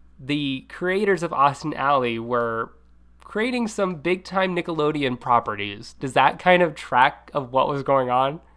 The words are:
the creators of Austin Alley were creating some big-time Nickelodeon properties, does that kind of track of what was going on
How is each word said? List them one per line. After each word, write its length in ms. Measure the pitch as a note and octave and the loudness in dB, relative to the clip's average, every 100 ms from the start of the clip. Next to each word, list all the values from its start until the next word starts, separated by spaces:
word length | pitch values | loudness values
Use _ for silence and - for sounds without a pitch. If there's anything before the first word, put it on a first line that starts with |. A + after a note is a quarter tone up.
| - - | -20 -14
the 480 | C3+ D3 C#3 C3 - | -6 -4 -4 -6 -10
creators 540 | - F3+ F#3+ G3+ F3 | -6 -2 0 0 0
of 100 | E3+ | 0
Austin 400 | - C#3+ C3+ D#3 | 2 2 2 -6
Alley 440 | - C#3 C#3 B2 A#2 | -2 2 2 2 -4
were 540 | A#2 A#2+ A#2 A2+ A#2 - - - - - | -2 -2 0 -4 -8 -12 -20 -20 -20 -20
creating 480 | - G#3 A#3+ B3 A3 | -8 -4 -2 -2 -4
some 260 | - F#3+ D#3+ | -2 -2 -2
big-time 580 | E3 F#3 - F#3+ F#3+ | -2 -2 -2 -2 0
Nickelodeon 640 | F3 E3+ D#3+ D3+ D3 C3+ B2 | -2 -4 -2 0 0 -2 -2
properties, 760 | C3 A#2 A2+ G#2 G2+ G#2 - | 2 2 2 -6 -6 -8 -14
does 180 | - C#3 | -10 -2
that 240 | C3+ C3+ E3 | 4 4 4
kind 240 | F3+ F3+ | 4 4
of 120 | E3+ | 4
track 560 | - - B2 C3+ - - | -2 0 4 4 2 -8
of 200 | D3+ B2 | -6 -2
what 160 | C3 C#3 | 0 0
was 140 | C#3 | 0
going 280 | C3+ C3+ B2 | 0 0 2
on 300 | B2+ C3+ D#3+ _ | 0 0 -4 _